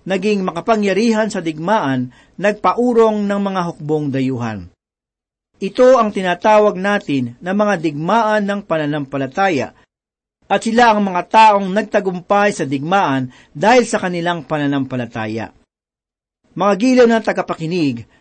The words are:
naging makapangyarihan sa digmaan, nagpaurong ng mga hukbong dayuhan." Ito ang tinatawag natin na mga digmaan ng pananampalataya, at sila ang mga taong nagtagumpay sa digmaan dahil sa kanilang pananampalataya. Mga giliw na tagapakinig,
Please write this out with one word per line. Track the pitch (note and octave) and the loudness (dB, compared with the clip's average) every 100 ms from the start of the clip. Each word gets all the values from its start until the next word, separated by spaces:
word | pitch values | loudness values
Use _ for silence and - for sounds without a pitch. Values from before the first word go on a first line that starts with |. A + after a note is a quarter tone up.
| - | -6
naging | F#3 G3+ G3+ F#3 | -2 0 -2 -2
makapangyarihan | E3 E3+ A3+ G3+ F#3+ A#3 G#3+ G#3+ | -6 -2 0 0 0 0 0 -2
sa | F#3+ | -4
digmaan, | E3 D#3 E3+ G#3+ C#3+ C3+ B2+ - _ - | -6 -6 -2 -2 0 -2 -4 -10 _ -4
nagpaurong | F#3+ G#3 F#3 A3 B3 A3+ A3+ G#3+ G3+ | -4 0 0 2 2 4 4 2 -2
ng | G3+ | -2
mga | G3 F#3+ F3 | -2 -2 -4
hukbong | D#3+ D3 D#3 D3 | -6 -4 -2 -2
dayuhan." | C3 C3 B2+ A#2+ G#2 F2 _ _ _ _ _ _ _ _ _ | -2 -2 -2 -6 -8 -12 _ _ _ _ _ _ _ _ _
Ito | G3 G3+ B3+ B3+ | -8 4 6 6
ang | G#3+ G3+ | 2 -2
tinatawag | F#3 F3 A3 G#3+ G#3 F#3 | -2 0 4 4 4 2
natin | F#3+ G3+ G3 C#3+ B2 A#2+ | -2 -2 -2 -2 -4 -8
na | F3 | -4
mga | G3 G#3 F#3+ | 0 0 0
digmaan | D#3+ D3 E3 A3 G#3+ G#3+ G3+ | -2 -4 -2 0 2 0 -2
ng | G3+ | -6
pananampalataya, | G3+ D#3+ D3 D3+ C3+ C#3 C3+ C3+ G3 D3 G#2 - _ _ _ _ _ _ _ | -4 -4 -2 -4 -6 -6 -6 -2 0 0 -4 -10 _ _ _ _ _ _ _
at | G3 | -2
sila | A3 A3+ A#3+ G#3+ | 0 2 4 4
ang | |
mga | G3+ F3+ F3 | 0 -2 0
taong | A3 A3 G3+ G3 | 4 6 4 0
nagtagumpay | G3 G#3+ G#3+ F#3+ F3+ - G3+ G#3 G3+ | -4 -2 -2 -2 -6 -2 0 2 -2
sa | |
digmaan | C#3+ C#3 D3 G3 E3+ C3+ B2+ - _ | -4 -4 -2 0 0 -2 -4 -10 _
dahil | D3 F#3+ B3+ | -2 4 4
sa | A#3 G#3 | 2 -4
kanilang | F#3 F3 E3+ E3+ C#3 | -4 -4 -4 -4 -4
pananampalataya. | D#3 C#3+ C#3 C3 C3 A#2 A#2+ A2 A2 G2+ - _ _ _ _ _ _ _ _ _ - | -4 -2 -2 -4 -6 -6 -8 -8 -8 -10 -14 _ _ _ _ _ _ _ _ _ -2
Mga | G3 G#3 | 0 2
giliw | B3+ B3+ A#3 | 4 6 6
na | A3+ | 4
tagapakinig, | A3 F#3 F3+ F3 D#3+ F3+ D3 A#2 A2 _ | 0 -4 -4 -6 -4 -2 0 -2 -10 _